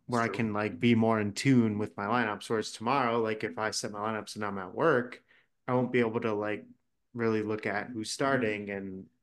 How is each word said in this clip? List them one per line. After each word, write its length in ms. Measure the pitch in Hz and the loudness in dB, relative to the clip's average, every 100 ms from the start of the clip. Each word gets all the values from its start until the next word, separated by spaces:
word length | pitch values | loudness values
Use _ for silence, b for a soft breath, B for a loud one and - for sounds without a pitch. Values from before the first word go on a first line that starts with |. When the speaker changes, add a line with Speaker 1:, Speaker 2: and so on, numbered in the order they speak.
| - | -2
Speaker 1:
where 160 | 120 | 0
I 40 | 113 | 0
Speaker 2:
True. 100 | 110 | 0
Speaker 1:
can, 160 | 113 | -2
like, 280 | 104 107 - | 0 -2 2
be 160 | 120 110 | 4 6
more 240 | 113 110 | 6 4
in 140 | 104 | 0
tune 440 | 98 135 123 110 104 | 0 4 6 6 2
with 180 | 104 - | -4 -4
my 100 | 101 | 0
lineups. 440 | 123 110 101 - | 0 0 -4 -2
Whereas 220 | 110 107 | -2 -4
tomorrow, 480 | - 113 139 120 117 | -4 0 2 2 2
like, 240 | 110 110 | 0 -2
if 140 | 107 107 | -4 -4
I 120 | 107 | -4
set 220 | - 107 | -4 -6
my 80 | 104 | -4
lineups 340 | 107 110 101 | -4 -4 -6
and 100 | 107 | -6
I'm 140 | 104 98 | -6 -6
at 160 | 90 | -6
work, 480 | 107 160 127 123 - _ _ _ _ - | 0 2 2 0 -10 _ _ _ _ -2
I 60 | |
won't 180 | 127 123 | 0 2
be 80 | 127 | 2
able 200 | 113 113 | 2 0
to, 140 | 113 | -2
like, 320 | 104 107 104 - - _ _ _ | -2 -2 -4 -8 -20 _ _ _
really 280 | 120 113 110 | -2 0 0
look 240 | 107 107 110 | 0 -4 -2
at 220 | 101 104 | -4 -6
who's 240 | 113 107 | -8 -6
starting 580 | - 139 131 110 104 101 | -2 0 2 0 -4 -6
and, 360 | 98 98 95 - _ | -6 -8 -10 -14 _